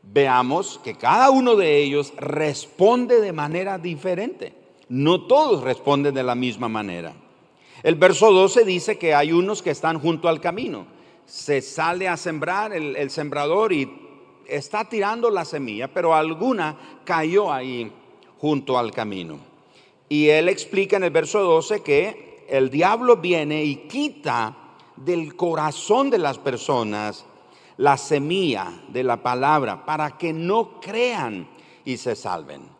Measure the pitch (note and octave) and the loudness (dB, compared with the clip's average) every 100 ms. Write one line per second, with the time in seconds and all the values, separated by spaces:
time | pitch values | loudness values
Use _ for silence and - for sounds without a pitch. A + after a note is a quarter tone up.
0 | G2+ A2+ C3+ B2 B2 D#3+ G3 - A#2+ G2+ | 0 2 4 4 2 -2 -4 -10 -14 -2
1 | A2+ G3+ C4+ C4+ B3 G#3+ E3+ D3 C#3+ C#3+ | 2 6 6 6 4 4 4 4 2 -2
2 | C#3+ - C#3 D3 D#3 C#3 - - G3 B3 | -4 -8 -6 -4 -4 -4 -14 2 4 4
3 | A#3+ A#3+ G#3 D#3+ D3 E3+ G3 F#3+ F3 D3+ | 4 4 4 -4 -4 -4 -4 -6 -8 -6
4 | F#3 F3 A#3 F#4 F2 - _ _ _ B2 | -4 -4 -6 -10 -14 -16 _ _ _ 0
5 | D3 F3+ F3+ C4+ D4+ F3 B2+ A#2+ - C#3+ | 2 2 4 4 6 2 0 -2 0 2
6 | C#3+ C3+ B2+ B2 B2+ G#2+ A#2+ A2 G2+ F2 | 2 0 -2 -2 -4 -4 -6 -4 -6 -8
7 | E2 - _ _ _ _ _ - D#3 D#3+ | -12 -16 _ _ _ _ _ -2 0 4
8 | F3+ F3 A3 F#3 F#3+ A#3+ G#3+ F3+ G#3+ G#3 | 4 6 6 6 6 4 2 2 -4 -2
9 | E3+ D3 D3+ E3 F#3+ G#3 F3 C#3+ E3 E3 | 2 2 4 2 0 -4 -6 -2 -4 -2
10 | D3+ D#3+ E3+ E3 F3 F#3 B3+ B2 F2+ - | -2 0 0 0 -4 -6 -8 -10 -14 -20
11 | _ _ _ - - C#3 C3 - D#3+ F3+ | _ _ _ -16 -4 -4 -4 -4 -4 -2
12 | F#3 E3+ F3 D#3 D3+ F#3+ G#3+ F#3 D3+ C#3 | -4 -4 -6 -6 -4 -4 -4 -6 -6 -6
13 | C#3 D#3+ D3 D3 D3 F3+ A3 D#3+ C3+ - | -6 -6 -6 -4 -2 0 0 0 -4 -10
14 | - - - _ - C#3+ - G#3+ A3 A3+ | -20 -20 -20 _ -8 -8 -6 -8 -6 -2
15 | G3 A#3 A#3 G3 D#3+ D#3 B2+ G#2 C3 - | -2 0 0 0 -4 -8 -8 -8 -6 -2
16 | E3+ D#3+ D#3+ D#3+ A#3+ A3+ D#3 D3 - - | 2 4 2 -2 -2 0 -2 -6 -18 -18
17 | - E3 D#3 F#3+ G3 C3+ C3 B2 A2 - | -4 -2 2 2 2 -2 -4 -8 -10 -12
18 | - _ _ _ D3 C#3+ C3+ B2+ A#2 - | -20 _ _ _ -2 -2 0 0 0 -4
19 | G#2+ F#2+ E2+ D2 - _ _ _ _ _ | -6 -8 -10 -14 -18 _ _ _ _ _
20 | _ D3 D3+ D3+ F3 F#3+ - F#3+ G3 G3+ | _ 4 6 6 4 0 -2 -2 0 0
21 | F3+ D#3+ D#3 G#3+ F#3 D#3+ D#3 G#3 - C#3+ | 2 0 0 0 4 2 2 -6 2 2
22 | F#3+ G#3+ - - - C3+ C3 C#3 F3 A3+ | 2 -8 -20 -20 -2 0 2 2 2 2
23 | B3 A3 F3 E3+ D3 D3+ D3+ C#3 - B3+ | 4 4 4 0 0 -2 -4 -6 -8 -6
24 | D4 - D3 A#2 A2 - - - _ - | -6 -6 -4 -2 -4 -8 -20 -20 _ -10
25 | C3+ F3 D#3 - F3 D#3 D3+ - - A3+ | -4 -4 -6 -4 -2 -2 -4 -6 0 2
26 | C#4 A3 D3 B2 C#3+ A#2+ - C3 A2 G#2 | 2 0 0 -2 -6 -6 -2 -2 -2 -4
27 | G#2+ G2 - - _ _ _ - C#3 C#3 | -6 -8 -18 -20 _ _ _ 0 2 2
28 | - D3 D3 F#3+ F3 G#2 F2+ F2 - A#2 | 0 -2 -2 -2 -2 -2 -6 -12 -10 -4
29 | B2+ A#2 B2+ B2 C#3 D3+ A#2+ G2 - D#3 | -2 -2 -4 -2 2 2 0 -6 -6 -6
30 | D3+ - E3+ D#3+ E3+ A3 A3 - - A3 | -6 -6 -8 -6 -2 -2 -2 -10 -10 -2
31 | B3 G#3+ B2 G2 - - _ _ - B2 | -2 -2 -6 -8 -14 -20 _ _ -10 -6
32 | B2 G#2+ G#2 F2 C#2+ C#2+ - _ | -6 -6 -6 -8 -10 -18 -20 _